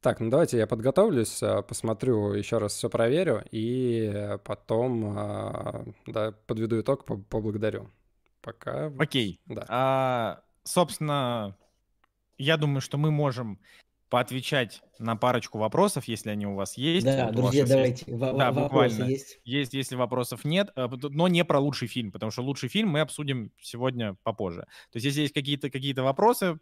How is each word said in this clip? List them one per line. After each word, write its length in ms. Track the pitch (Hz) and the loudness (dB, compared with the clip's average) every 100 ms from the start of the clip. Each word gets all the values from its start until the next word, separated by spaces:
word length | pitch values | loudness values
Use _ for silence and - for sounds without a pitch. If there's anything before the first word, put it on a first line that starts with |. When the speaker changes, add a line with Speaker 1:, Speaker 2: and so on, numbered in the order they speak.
Speaker 1:
Так, 140 | 131 104 | 0 0
ну 120 | 113 | 2
давайте 280 | 135 170 120 | 4 4 2
я 80 | 110 | 2
подготовлюсь, 720 | 117 120 135 220 139 107 - | 2 2 4 4 4 0 -2
а, 180 | 107 101 | 0 0
посмотрю, 680 | 101 - 113 107 123 110 101 | -2 -4 -2 0 2 2 2
еще 240 | 101 101 113 | -2 0 0
раз 140 | 104 | 0
все 140 | - 117 | -2 -4
проверю, 540 | 117 117 151 180 110 - | 2 2 4 2 0 -2
и, 580 | 110 113 127 127 117 110 | -4 -2 0 0 0 0
э, 260 | 101 104 101 | -2 -4 -6
потом, 640 | - 104 - 113 127 117 104 101 | -6 -10 -2 0 2 0 -2 -4
а, 680 | 104 101 104 110 - 113 113 104 - | -4 -6 -6 -6 -6 -8 -10 -14 -8
да, 240 | 110 107 | -4 -4
подведу 480 | 107 - 110 110 113 | -6 -6 -2 0 0
итог, 240 | 107 139 | 2 -2
по-, 140 | - 110 | -2 -8
поблагодарю. 720 | 101 113 107 104 107 104 107 _ _ _ _ _ | -4 -4 -2 -2 -2 -4 -10 _ _ _ _ _
Пока 480 | - - - 127 151 | -16 -12 -8 -6 -6
вот, 120 | 135 | 0
Speaker 2:
Окей. 400 | 156 135 107 87 _ | 0 2 0 -4 _
Speaker 1:
да. 180 | 110 - | -10 -4
Speaker 2:
А, 760 | 117 135 135 131 127 110 - _ _ | 0 2 2 2 0 -2 -4 _ _
собственно, 920 | - - 170 - 151 143 127 120 104 95 _ _ _ _ _ _ _ _ | -2 2 2 0 -2 0 0 -2 -6 -10 _ _ _ _ _ _ _ _
я 180 | 139 160 | 0 2
думаю, 220 | 151 139 | 2 0
что 180 | - 143 | -2 0
мы 120 | 156 | 2
можем 480 | 151 151 123 117 95 _ - _ _ _ | 2 0 -2 -6 -10 _ -20 _ _ _
поотвечать 720 | 120 127 131 123 143 113 - _ _ | 0 0 -4 0 0 0 -6 _ _
на 180 | 113 110 | -2 2
парочку 420 | 123 120 - 107 | 4 2 0 -2
вопросов, 480 | 110 107 202 - - | 0 4 4 2 -4
если 220 | 110 110 | -6 -4
они 160 | 104 104 | -4 -4
у 80 | 98 | -4
вас 200 | 98 - | -6 -2
есть. 280 | 143 170 123 135 | 0 2 2 2
Speaker 3:
Да, 20 | |
Speaker 2:
Вот 200 | 117 113 | 0 2
у 0 | |
Speaker 3:
друзья, 40 | |
Speaker 2:
вас 120 | 127 139 | 4 4
сейчас 140 | 123 | 6
есть. 0 | |
Speaker 3:
давайте. 300 | 135 131 127 - | 6 4 0 -6
Во-, 180 | 120 131 | -4 -2
Speaker 2:
Да, 20 | |
Speaker 3:
во-, 40 | 131 127 | 2 2
вопросы 100 | 131 | 2
Speaker 2:
буквально. 400 | 143 131 123 110 | 2 4 4 2
Speaker 3:
есть? 380 | 127 135 - - | -2 -2 -6 -18
Speaker 2:
Есть, 300 | - 139 131 | -4 -2 -2
если 220 | 135 131 127 | -4 -4 -2
вопросов 480 | 123 123 120 120 | 0 0 -2 -4
нет, 260 | 147 175 202 - | -2 0 0 -2
э, 120 | 123 | -4
п-, 200 | 127 143 | -4 -6
но 180 | 143 180 | 0 4
не 160 | 170 | 4
про 140 | - 143 | 4 4
лучший 280 | 143 131 120 | 4 0 -4
фильм, 220 | 127 110 | -4 -6
потому 180 | 92 107 | -6 -6
что 100 | 113 | -4
лучший 260 | 127 135 123 | -4 -4 -2
фильм 180 | 202 220 | 0 2
мы 100 | 151 | 2
обсудим 500 | 151 - 147 131 104 _ | 0 -4 -4 -4 -6 _
сегодня 560 | - 120 127 123 110 95 | -14 -4 -2 -2 -4 -4
попозже. 380 | - 110 98 85 - - - | -6 -4 -4 -6 -14 -20 -12
То 40 | 117 | -4
есть, 80 | 135 | -2
если 140 | 143 | 0
есть 120 | 143 | 0
какие-то, 360 | 151 139 143 143 | -2 -4 -4 -4
какие-то 320 | 135 139 131 | -4 -4 0
вопросы 540 | 131 139 208 240 190 156 | 0 4 4 4 0 -4